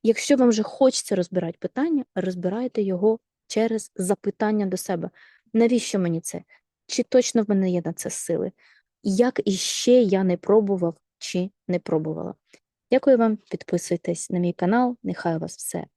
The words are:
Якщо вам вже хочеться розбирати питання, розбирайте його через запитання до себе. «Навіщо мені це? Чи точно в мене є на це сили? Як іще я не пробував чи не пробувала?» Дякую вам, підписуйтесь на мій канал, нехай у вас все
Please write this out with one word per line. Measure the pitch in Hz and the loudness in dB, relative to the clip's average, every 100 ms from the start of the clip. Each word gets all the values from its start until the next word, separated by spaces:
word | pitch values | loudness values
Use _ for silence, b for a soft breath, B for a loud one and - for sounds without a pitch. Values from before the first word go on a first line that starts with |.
Якщо | 226 220 - 277 | 2 0 2 4
вам | 247 | 4
вже | 220 | 4
хочеться | 214 - 262 - - 190 | -2 2 2 2 -2 -2
розбирати | 175 180 165 - | 0 -2 -4 -8
питання, | 180 - 320 294 - | -8 -2 0 -2 -4
розбирайте | 190 190 180 180 208 247 - | -6 -6 -4 -4 -4 -4 -2
його | 196 180 208 226 _ _ _ | -2 0 0 0 _ _ _
через | 214 226 220 - - | -2 0 -2 -6 -8
запитання | 185 202 202 - 214 214 196 | -2 -2 -2 -2 0 0 -2
до | 180 | -4
себе. | - 175 175 b b b b | -4 -6 -6 b b b b
«Навіщо | 220 233 240 - 202 | 2 4 2 0 -2
мені | 175 165 | 0 -2
це? | - 170 - b _ _ _ | -6 -12 -16 b _ _ _
Чи | - | -4
точно | - 254 240 233 | 2 2 4 0
в | 214 | 2
мене | 196 185 | 2 2
є | 175 | 0
на | 165 | -4
це | 175 - | -8 -10
сили? | - - 170 - b b b _ _ | -10 -4 -4 -4 b b b _ _
Як | 208 190 247 - | -2 2 2 2
іще | 208 190 - - - | -2 -2 -4 -2 4
я | 254 214 190 | 6 6 2
не | 190 175 | 2 0
пробував | - 214 202 196 170 165 _ _ | 2 2 2 0 -2 -4 _ _
чи | - 180 185 _ - | -6 -4 -6 _ -6
не | 175 | -4
пробувала?» | - 160 156 160 - - _ b _ _ _ | -2 -2 -2 -8 -10 -12 _ b _ _ _
Дякую | 262 285 247 | 2 4 4
вам, | 226 220 | 4 0
підписуйтесь | _ 185 - 175 - 175 - 170 - | _ -12 -4 -6 -2 -4 -4 -6 -4
на | 180 | -2
мій | 175 | -2
канал, | - 180 226 247 240 | 0 0 2 0 -2
нехай | 185 175 175 160 | -8 -4 -4 -4
у | |
вас | 165 - | -6 -10
все | - 170 - | -10 -10 -10